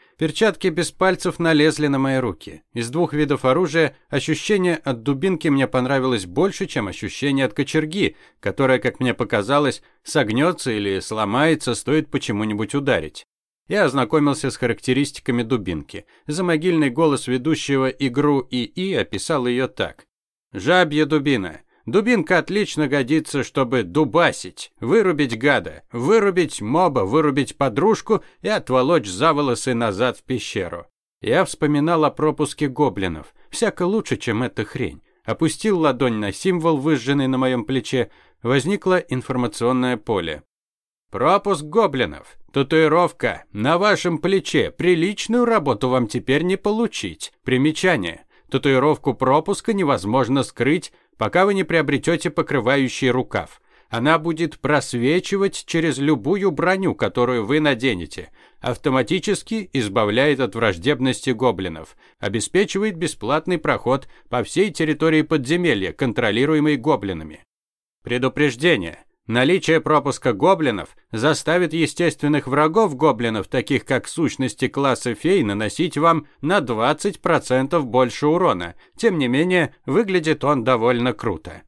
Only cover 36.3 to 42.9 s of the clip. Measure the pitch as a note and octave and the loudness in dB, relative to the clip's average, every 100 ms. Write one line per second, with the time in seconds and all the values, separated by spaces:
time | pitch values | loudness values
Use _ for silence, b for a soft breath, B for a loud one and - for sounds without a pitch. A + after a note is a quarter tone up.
36.3 | - F#3+ F3+ E3 D3 D3+ C#3 A#2+ C#3 C3 | -2 0 2 2 2 2 0 0 0 0
37.3 | B2+ C3 B2 A2 C3+ - C3 A2 b b | 0 0 0 -2 -4 -2 -2 -4 b b
38.3 | b A#2 C3+ D3+ G3+ F#3+ F3+ - C3 - | b -2 0 0 -2 0 0 0 -6 -4
39.3 | B2+ A#2+ - A#2+ B2+ B2+ A#2 - G2+ E2 | -4 -4 -2 0 0 0 -2 -2 -2 -2
40.3 | D2 - _ _ _ _ _ _ G2 C#3+ | -8 -12 _ _ _ _ _ _ -2 0
41.3 | G3 G3+ F3 D3+ G#3 G3 C3+ F#2 C#2+ - | 0 0 -4 -2 0 2 0 -2 -4 -18
42.3 | - - C#3 C3+ D#3+ D#3 | -20 -6 -2 2 4 4